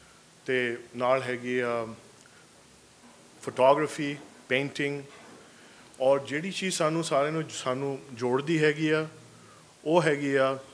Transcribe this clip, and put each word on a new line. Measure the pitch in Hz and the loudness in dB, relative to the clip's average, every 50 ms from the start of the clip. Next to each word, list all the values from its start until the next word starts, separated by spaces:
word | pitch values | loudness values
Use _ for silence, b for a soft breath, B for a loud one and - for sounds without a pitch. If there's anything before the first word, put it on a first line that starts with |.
| B B B B B - - - - | B B B B B -20 -20 -12 -6
ਤੇ | 135 131 127 123 120 117 120 - - - | -2 -2 0 0 -2 -4 -6 -10 -12 -6
ਨਾਲ | 120 123 123 135 135 | -2 0 2 2 2
ਹੈਗੀ | 127 123 123 120 123 123 127 127 | 0 -2 -6 -6 -6 -4 -2 -2
ਆ | 123 120 117 117 113 113 110 - - - - B B B B B B B - - - - - - - - - - - - - - - - - - | -2 -2 -2 -4 -4 -8 -10 -16 -20 -20 -20 B B B B B B B -20 -20 -20 -20 -20 -20 -20 -20 -20 -20 -20 -20 -20 -20 -20 -20 -20 -14
ਫੋਟੋਗ੍ਰਾਫੀ, | - 127 113 127 127 135 143 151 156 143 - - 147 143 147 147 - - - - - - | -14 -6 0 4 6 6 6 4 2 -2 -4 -6 -6 -6 -6 -8 -12 -18 -20 -18 -4 -2
ਪੇਂਟਿੰਗ, | 127 135 143 139 - - 143 143 143 139 139 B B B B B B B B B B B B B B B B B B - | 0 0 0 -2 -4 -4 -4 -4 -4 -6 -10 B B B B B B B B B B B B B B B B B B 0
ਔਰ | 131 131 139 139 | 2 4 4 2
ਜਿਹੜੀ | 131 113 135 151 170 196 | 0 -2 -6 -6 -4 -6
ਚੀਜ਼ | 185 - 196 185 180 | -6 -4 -4 -2 0
ਸਾਨੂੰ | - 165 156 160 165 160 | 0 0 2 0 0 0
ਸਾਰਿਆਂ | - 156 135 143 151 | 0 2 2 2 2
ਨੂੰ, | 160 160 156 127 | 0 -4 -6 -6
ਸਾਨੂੰ | - - - 131 127 135 139 139 139 135 - 139 | -10 -6 -4 -4 -4 -2 -4 -6 -6 -8 -10 -14
ਜੋੜਦੀ | 127 110 123 123 127 135 143 160 170 156 151 | -8 -4 0 2 2 2 2 0 2 2 4
ਹੈਗੀ | 151 147 156 160 151 | 2 2 2 2 2
ਆ | 156 156 156 156 - - B B B B B B B B B B B - - | 2 0 0 -4 -10 -16 B B B B B B B B B B B -8 -2
ਉਹ | - 165 175 | 2 4 4
ਹੈਗੀ | 151 156 147 143 147 139 139 | 6 4 2 2 0 2 2
ਆ | 135 135 135 135 131 - - | 4 4 2 0 -2 -8 -14